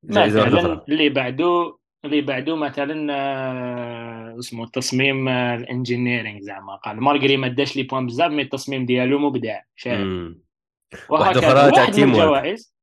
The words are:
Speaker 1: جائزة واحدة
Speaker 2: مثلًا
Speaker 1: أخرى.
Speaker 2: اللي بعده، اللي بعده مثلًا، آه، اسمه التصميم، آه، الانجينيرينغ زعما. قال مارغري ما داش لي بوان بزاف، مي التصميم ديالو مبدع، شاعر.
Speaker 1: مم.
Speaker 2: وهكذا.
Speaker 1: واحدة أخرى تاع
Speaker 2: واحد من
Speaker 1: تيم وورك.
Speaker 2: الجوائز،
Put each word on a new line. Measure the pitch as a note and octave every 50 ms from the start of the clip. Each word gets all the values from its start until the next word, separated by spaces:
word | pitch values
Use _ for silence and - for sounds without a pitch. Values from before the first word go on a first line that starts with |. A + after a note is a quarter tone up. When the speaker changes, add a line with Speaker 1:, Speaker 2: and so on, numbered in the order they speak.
| -
Speaker 1:
جائزة | - G3+ G3+ E3+ A2 G#2 A2
واحدة | G#2 A#2 C#3
Speaker 2:
مثلًا | F3 F3 E3+ E3
Speaker 1:
أخرى. | - - -
Speaker 2:
اللي | D3 D#3 D3+ C#3+
بعده، | C3 C3+ B2+ B2 B2+ C3+ E3+ F3 F3 F3 E3+ D#3+ - _ _ _ _ _ -
اللي | D3 D3+ D3
بعده | C#3 C3+ C3+ B2+ C3+ D3+ E3
مثلًا، | D#3 D3+ C#3 C3 C#3+ C#3 C#3 D#3 D#3 D3+ D3 C#3+
آه، | C#3 C#3 C#3 C3+ C3+ C3 C3 B2+ B2+ B2 B2 B2 B2 A#2+ A#2 A#2 A#2 A#2 A#2 A2+ A2+ A2+ A2+ A2+ A#2+
اسمه | B2 - A#2+ A2+ A#2
التصميم، | A#2 - C3 B2 - C3 B2+ C3+ C#3 C3+ C3+ C3
آه، | C3 B2+ B2 B2 B2 A#2+
الانجينيرينغ | A#2 B2 - B2 B2 B2+ A#2+ B2 A#2+ B2 B2 B2 A#2+ A2 G#2+ G#2 G#2
زعما. | G2+ G#2 G2 G2 G2 G2 G2
قال | G2 - A2 G#2 A2
مارغري | B2+ C#3+ D3 C#3+ C3 C3+ C3+
ما | B2+ C3+
داش | B2 B2 C3 C#3 C3+ -
لي | C#3 C3
بوان | C3+ C3+ C3 B2+
بزاف، | B2 A#2 B2+ E3+ E3+
مي | D3 D3
التصميم | C3+ C3+ - C3 - - C#3 C3 B2+
ديالو | A#2+ B2+ B2+ B2+ B2+ C#3+ C#3+
مبدع، | D3 C#3+ C3 B2 A#2 A2 G#2 F#2 _ _ _
شاعر. | - - B2 A#2+ G#2 G2
Speaker 1:
مم. | F#2+ F#2 F2+ F2 E2 E2+ _ _ _ _ _ _ _ _ _ _ _ - - - -
Speaker 2:
وهكذا. | D3 D#3
Speaker 1:
واحدة | F3+ G3 F3+ -
أخرى | - - B2+ C#3 C#3+ -
تاع | C4+ -
Speaker 2:
واحد | - -
من | -
Speaker 1:
تيم | - - - -
وورك. | - D#3+
Speaker 2:
الجوائز، | D#3 C#3+ C3+ B2+ D#3+ G#3 A#3 A3+ _ _ _